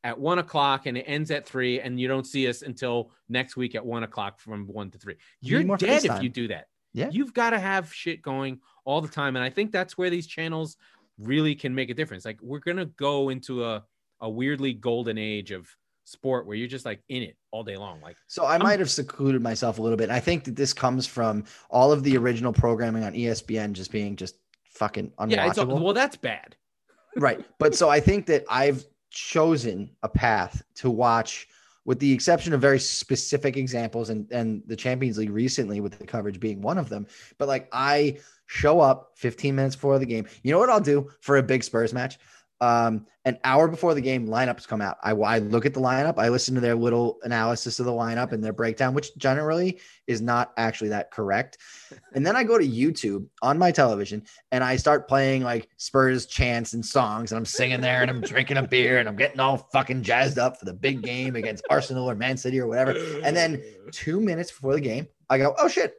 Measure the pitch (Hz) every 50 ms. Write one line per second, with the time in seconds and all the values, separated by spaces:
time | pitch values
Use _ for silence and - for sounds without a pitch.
0 | - 120 117 123 139 160 180 175 170 165 - 151 143 143 135 135 - 139 123 123
1 | 131 151 143 147 156 156 156 143 - - - 131 127 123 123 127 127 127 123 123
2 | 127 127 135 135 131 - - 139 131 123 120 - - 139 117 - 131 123 120 120
3 | 113 - _ _ _ _ 117 127 131 127 - 127 127 117 - 110 110 120 117 117
4 | 113 107 - - 101 101 98 _ - 110 110 104 101 101 104 107 101 95 - -
5 | - - 87 _ _ _ _ _ - 127 175 269 - 180 196 185 185 208 277 302
6 | 285 - 120 98 131 123 123 127 120 107 98 76 - _ _ _ _ _ _ 113
7 | 143 277 170 226 285 247 220 240 233 233 226 214 185 196 196 190 175 160 - -
8 | - 170 165 - - 147 135 135 135 135 131 131 _ _ _ _ _ 135 139 160
9 | 160 151 - 156 143 139 131 127 123 131 - 196 208 214 214 185 185 180 - -
10 | 180 180 170 175 165 165 - - 165 165 165 160 160 156 - _ _ _ _ _
11 | _ _ _ - 107 113 135 151 156 151 143 147 - 135 127 135 131 123 120 127
12 | 156 156 - 92 - 113 107 110 113 123 139 147 - 170 175 190 180 156 - -
13 | 139 143 143 139 139 135 131 127 - - 131 123 120 117 110 104 107 _ _ _
14 | _ _ _ _ 117 113 107 113 127 135 147 135 139 135 120 107 107 123 117 120
15 | 120 113 107 110 107 107 107 104 98 - 98 90 85 _ _ _ _ _ _ _
16 | _ - - _ - 135 131 123 101 95 104 110 120 123 135 131 - 120 104 104
17 | _ _ 123 127 117 - - _ _ _ - 110 113 107 101 95 101 98 87 78
18 | 76 82 87 _ _ _ - 185 165 135 160 170 185 226 208 196 185 135 - -
19 | 135 - - - 139 135 135 127 117 117 113 113 127 117 104 113 110 113 117 110
20 | 113 101 120 127 - 170 175 160 - 135 113 120 139 135 - - - 123 127 131
21 | 123 - - 123 117 110 107 104 104 - - - - _ - 123 131 143 151 143
22 | 135 143 131 127 117 123 120 113 120 123 110 - - 120 117 107 117 113 110 113
23 | 110 101 78 117 120 117 113 110 - - 110 110 107 104 101 92 95 - - 107
24 | 104 101 101 90 92 95 - _ _ _ _ _ _ _ _ - 110 104 - 104
25 | - - - - 107 110 113 - - 180 196 208 202 127 131 156 165 190 202 233
26 | 262 285 - - - 127 107 82 - - - _ _ _ _ _ _ _ _ _
27 | _ _ - - 143 127 113 - - - _ _ 151 156 143 - 170 151 143 151
28 | - 190 196 202 202 - 156 135 - - 110 127 139 143 139 127 - _ _ _
29 | _ _ - - - - - 165 156 165 165 147 120 117 95 92 101 - _ _
30 | - 107 - - - 120 110 101 90 - - - - _ _ - - 131 117 107
31 | 123 117 117 117 113 - - - - _ _ _ _ _ _ _ _ - 127 -
32 | 143 139 135 123 - - 175 - - 170 156 131 123 139 139 131 - - - -
33 | - - 135 123 - - - 139 139 139 123 135 131 127 123 120 117 110 - 117
34 | 113 104 110 107 104 107 120 120 117 113 110 101 - - 113 107 - 127 127 127
35 | 135 123 107 107 110 104 101 107 120 131 - - 123 101 104 101 104 98 - -
36 | 101 - - 113 101 104 98 92 113 110 104 98 101 113 170 190 151 107 104 107
37 | 104 - - - - - _ _ 143 139 135 131 131 - - 123 131 139 147 147
38 | 147 143 - - - - _ _ _ - - - - 147 156 175 156 135 135 135
39 | - _ _ _ - 120 117 - - 143 135 135 135 135 131 - - 139 139 135
40 | 135 120 117 110 104 - - - _ 123 151 180 233 254 233 214 - 147 143 143
41 | 139 - - _ - - 143 139 131 - 131 131 - - - 113 117 110 117 123
42 | 123 131 - _ _ _ - - _ _ _ _ 120 120 117 117 117 117 110 107
43 | 107 _ _ _ _ 131 120 - - 131 131 143 160 165 165 160 185 170 160 143
44 | 123 135 131 127 117 110 113 120 131 127 117 - - - 117 107 101 95 - -
45 | - 104 110 104 104 104 117 113 107 104 110 117 117 143 131 131 131 123 127 131
46 | 143 160 170 - 107 117 120 127 - 127 131 127 120 120 117 117 117 120 117 120
47 | 120 117 - - - 120 120 113 113 117 120 113 - 123 110 - 123 123 120 117
48 | 117 113 117 117 123 123 120 110 107 110 101 - 120 113 110 - 135 127 127 147
49 | 147 - - - - 135 131 147 156 151 160 170 180 185 185 - - - - _
50 | _ - 120 110 113 120 120 120 120 - - 117 113 113 110 - 110 107 104 101
51 | - - - - 107 98 98 110 131 - - _ - - - - - - - -
52 | _ - - 135 143 170 214 254 254 214 233 220 165 135 113 113 131 160 165 -
53 | - 107 101 98 98 - _ - - 127 143 165 185 175 160 - 139 120 107 101
54 | 101 95 101 107 - - - - _ _ - 127 127 127 131 127 - 151 147 143
55 | - - 135 139 135 135 135 131 131 123 120 113 - _ _ _ - - - 135
56 | 131 131 127 127 - - - - 127 123 120 117 117 - - 117 110 - - 139
57 | 127 107 104 110 117 107 110 113 117 - - - 127 127 127 123 127 127 127 127
58 | 127 127 127 123 120 131 - 127 135 135 147 135 131 131 131 127 123 120 127 123
59 | 117 110 104 101 135 143 - 131 131 139 135 127 - _ - 135 131 - 131 131
60 | 113 95 120 123 139 139 139 127 120 127 127 - - 95 90 92 - 135 139 127
61 | 107 127 120 127 131 131 127 117 107 113 107 104 - - 143 147 143 - 131 127
62 | 127 127 117 101 117 131 131 127 - 131 127 131 123 113 113 123 131 131 135 -
63 | - 160 156 143 160 139 156 175 165 165 156 139 - - - - - - - -
64 | - 156 160 196 220 202 170 165 175 170 - - 135 135 139 147 143 123 110 131
65 | 160 - _ _ _ _ 135 135 135 143 139 - 294 349 - 370 - - -